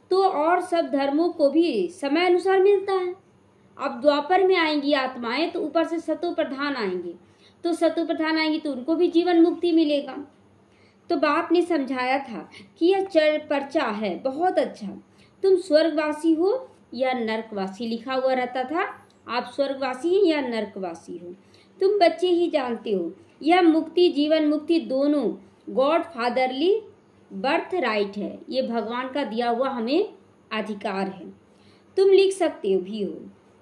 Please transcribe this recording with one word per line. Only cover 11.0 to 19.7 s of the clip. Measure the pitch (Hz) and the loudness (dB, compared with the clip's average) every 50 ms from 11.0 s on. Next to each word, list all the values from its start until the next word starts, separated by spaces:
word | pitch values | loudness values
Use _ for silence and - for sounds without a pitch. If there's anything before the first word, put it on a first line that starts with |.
| _ - | _ -2
तो | 339 277 | 0 2
बाप | 311 294 294 330 339 - | 2 2 2 0 0 2
ने | 330 349 | 2 2
समझाया | 339 359 339 285 262 240 262 254 254 254 269 277 | 2 2 0 -2 -2 -2 -4 -2 -2 0 0 -2
था | 269 233 214 160 151 - - - - - _ - | -2 -6 -12 -12 -14 -14 -18 -20 -20 -14 _ 0
कि | 330 | 2
यह | 359 392 392 381 | 4 4 2 0
चर-, | - - 311 311 302 302 302 | 2 2 4 4 4 2 0
पर्चा | 302 - 294 285 - - - 311 269 | -2 -2 -4 -4 -2 -2 -2 -2 -2
है | 220 208 208 220 190 170 - | -2 -2 -4 -4 -4 -4 -4
बहुत | - 262 262 311 349 370 359 311 | -6 -6 -2 0 0 0 2 2
अच्छा, | 247 196 - - 214 185 - - - _ _ _ _ _ _ _ | 0 0 -4 -10 -12 -12 -12 -14 -18 _ _ _ _ _ _ _
तुम | 381 392 381 339 | 2 4 4 4
स्वर्गवासी | - - 294 311 320 330 294 311 302 302 302 - 330 330 320 | 4 4 4 4 4 4 0 -2 -2 -2 -2 0 2 2 2
हो | 311 349 392 494 523 - - - _ _ _ 247 | 2 2 0 0 -2 -4 -10 -20 _ _ _ -6
या | 240 262 262 254 | -4 -2 -2 -2
नरकवासी | 240 226 220 220 220 220 - 214 196 190 196 - - 240 | -2 -2 -2 -4 -4 -6 -6 -6 -6 -6 -6 -8 -8 -6
लिखा | 226 233 226 - 262 262 | -6 -6 -6 -6 -4 -4
हुआ | 262 262 262 | -2 0 0
रहता | 262 254 247 247 247 262 254 | 0 0 -2 -2 -4 -4 -4
था, | 262 311 359 403 - - - - _ _ _ - 214 | -4 -2 -4 -4 -4 -8 -14 -20 _ _ _ -10 -6
आप | 226 254 254 - - | -6 -6 -6 -4 -4
स्वर्गवासी | 285 277 269 | -4 -2 -2